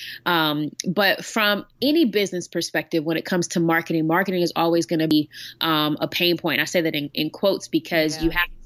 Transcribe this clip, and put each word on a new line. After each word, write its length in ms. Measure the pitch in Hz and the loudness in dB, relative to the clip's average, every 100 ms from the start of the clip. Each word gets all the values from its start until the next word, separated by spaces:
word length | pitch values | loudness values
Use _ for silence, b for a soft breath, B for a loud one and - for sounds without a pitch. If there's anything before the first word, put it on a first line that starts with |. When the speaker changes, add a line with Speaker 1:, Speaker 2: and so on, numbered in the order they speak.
| B B 180 | B B 0
Speaker 1:
Um, 440 | 170 156 147 151 - - | 2 2 0 -4 -6 -4
but 360 | 180 196 - | 2 2 2
from 420 | - 226 208 202 - _ | -2 0 2 0 -4 _
any 220 | 269 311 | 2 4
business 440 | 262 202 190 180 - | 2 2 -2 -4 -6
perspective, 560 | 175 - 160 160 165 | -6 -4 -4 -2 -2
when 120 | 151 165 | 0 -2
it 80 | |
comes 240 | - 185 165 | -2 -2 0
to 120 | 180 | 0
marketing, 460 | 165 165 - 165 156 | 2 2 0 -2 2
marketing 360 | 170 196 180 | 2 0 0
is 100 | 170 - | 0 0
always 300 | 165 170 160 | 2 2 0
gonna 220 | 165 156 | 0 2
be, 220 | 151 147 B B B | 2 0 B B B
um, 360 | 165 156 151 151 | 0 2 0 -2
a 80 | 151 | -4
pain 280 | - 175 170 | 0 0 2
point. 240 | 160 135 | 0 0
I 40 | |
say 160 | 156 185 | 0 0
that 120 | 160 | 0
in, 160 | 151 143 | -2 -6
in 160 | - 156 | -4 -4
quotes 380 | - 196 180 - | 0 0 0 -2
because 520 | 165 - 170 156 143 | -2 0 0 0 0
you 100 | 160 | 0
Speaker 2:
Yeah. 80 | 170 | 0
Speaker 1:
have 80 | - | -2
to 60 | - | -6